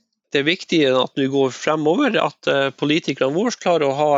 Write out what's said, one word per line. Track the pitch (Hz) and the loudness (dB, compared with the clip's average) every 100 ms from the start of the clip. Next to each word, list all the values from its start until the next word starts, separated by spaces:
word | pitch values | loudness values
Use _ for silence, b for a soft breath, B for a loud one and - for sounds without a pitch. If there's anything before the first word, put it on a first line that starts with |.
| _ _ _ | _ _ _
det | 147 | -2
er | |
viktig | 143 180 - 170 139 | -2 -2 -2 0 2
at | 131 123 - | 2 0 -2
vi | 135 | -2
går | 139 135 120 | 0 0 -2
fremover, | - 156 151 180 285 220 | -4 0 0 0 0 0
at, | 151 - - | -2 -4 -2
eh, | 143 135 - | 0 -2 -2
politikerne | 147 151 - 139 135 | -2 -2 -2 -2 -2
våre | 156 233 - | 0 -2 -2
klarer | - 170 143 | -2 0 0
å | 135 | 0
ha | 151 | 2